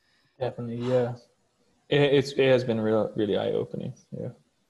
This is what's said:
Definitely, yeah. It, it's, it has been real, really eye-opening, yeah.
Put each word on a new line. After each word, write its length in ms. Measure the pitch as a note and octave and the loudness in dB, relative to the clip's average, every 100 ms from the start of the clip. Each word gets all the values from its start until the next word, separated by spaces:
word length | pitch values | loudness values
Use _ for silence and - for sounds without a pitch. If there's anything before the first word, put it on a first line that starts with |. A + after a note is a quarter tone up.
| _ _ _ - | _ _ _ -10
Definitely, 480 | B2 - A#2+ A#2 B2 | -8 -8 -10 -6 -2
yeah. 280 | B2+ B2 B2 - _ _ _ _ _ - | 0 0 -6 -16 _ _ _ _ _ -2
It, 240 | C3+ D3 | 2 4
it's, 180 | C#3+ - | 4 2
it 180 | - C3+ | 2 4
has 140 | B2+ | 4
been 160 | A#2+ A2 | 2 -2
real, 320 | A2 A2 G#2+ - | 0 0 0 -2
really 200 | G#2 F#2+ | -2 0
eye-opening, 560 | G#2+ G#2+ - - - - _ - | 0 -2 -4 -8 -10 -12 _ -12
yeah. 120 | B2 - _ _ _ | -12 -14 _ _ _